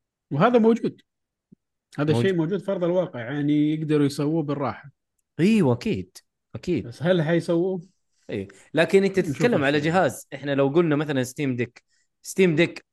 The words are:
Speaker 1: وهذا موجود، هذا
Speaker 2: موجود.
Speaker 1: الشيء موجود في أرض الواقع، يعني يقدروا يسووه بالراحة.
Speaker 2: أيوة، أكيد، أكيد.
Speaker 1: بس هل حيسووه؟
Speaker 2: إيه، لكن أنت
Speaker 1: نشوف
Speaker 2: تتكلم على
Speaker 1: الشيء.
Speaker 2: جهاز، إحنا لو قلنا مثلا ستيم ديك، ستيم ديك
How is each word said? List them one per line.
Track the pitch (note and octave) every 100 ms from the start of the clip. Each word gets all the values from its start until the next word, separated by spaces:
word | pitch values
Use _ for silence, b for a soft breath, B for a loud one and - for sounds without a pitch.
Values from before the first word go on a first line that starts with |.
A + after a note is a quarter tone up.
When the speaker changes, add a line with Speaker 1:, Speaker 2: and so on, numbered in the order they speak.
| _ _ -
Speaker 1:
وهذا | C#3 A3 A#3+
موجود، | A3 A3+ F3 - _ _ _ _ _ _ _ _ _ -
هذا | D3+
Speaker 2:
موجود. | A#2+
Speaker 1:
الشيء | F#3+ F3
موجود | D#3+ G3
في | -
أرض | G3
الواقع، | F3 F#3 E3+ B2
يعني | A2+ D3 C#3+ D3 D3+
يقدروا | D#3 D#3 D3+ C#3+
يسووه | C#3 D3 E3
بالراحة. | C#3+ C#3+ C3 - C#3+ _ _ _ _ -
Speaker 2:
أيوة، | F#3 A3 C#3+
أكيد، | A#2+ A3+ G#2+ F2+ - _ _ _
أكيد. | - - D3 A#2+
Speaker 1:
بس | A#2
هل | E3 F#3
حيسووه؟ | D3+ E3+ E3 E3+ F#3 F#3 - _ _ _ -
Speaker 2:
إيه، | A2+ F#2+ B B
لكن | D3+ E3+ G3
أنت | G3 F#3+
Speaker 1:
نشوف | E3 C3+
Speaker 2:
تتكلم | A#3+ G3+
على | C#3 D3
Speaker 1:
الشيء. | D#3
Speaker 2:
جهاز، | F3+ D3+ - -
إحنا | C#3 C#3+
لو | C#3 C#3
قلنا | D3+ E3+ D3
مثلا | D3+ C3+
ستيم | B2 - C#3 B2
ديك، | A#2 - _ _ _ _
ستيم | - - F#3 D3+
ديك | E3 - _